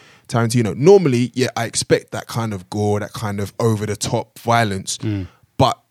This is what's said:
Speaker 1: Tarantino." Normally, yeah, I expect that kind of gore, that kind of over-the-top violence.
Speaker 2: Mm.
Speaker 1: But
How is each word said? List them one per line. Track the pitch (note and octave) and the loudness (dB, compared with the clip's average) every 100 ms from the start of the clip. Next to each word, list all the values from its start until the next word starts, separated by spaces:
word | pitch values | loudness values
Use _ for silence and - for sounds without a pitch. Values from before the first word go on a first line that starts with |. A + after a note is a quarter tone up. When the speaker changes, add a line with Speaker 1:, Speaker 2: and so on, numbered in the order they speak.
| - - - | -16 -20 -6
Speaker 1:
Tarantino." | A#2+ A#2 A#2+ G#2+ F#2 | -2 0 0 0 2
Normally, | D#3 G3+ D#3+ A#2+ B2 | 6 6 6 0 0
yeah, | A#2+ B2 - | -2 -2 -2
I | |
expect | A#2 - - - - | -6 -6 0 0 0
that | - - | -10 -8
kind | A#2 A2+ | -6 -4
of | G2 F2+ | -6 -8
gore, | G#2+ G#2 G#2 | -4 -2 -2
that | G#2 | -4
kind | - A2 G2+ | -8 -6 -6
of | G2+ - | -6 -2
over-the-top | A#2 G#2+ G#2 G2+ - A#2 - - | 0 0 -2 -6 -4 -4 -4 -8
violence. | A2+ A#2 A2 F#2+ - - | 0 2 2 -2 -8 -8
Speaker 2:
Mm. | A2+ G2+ F2+ _ _ - | -6 -6 -6 _ _ 0
Speaker 1:
But | B2+ - _ | 0 0 _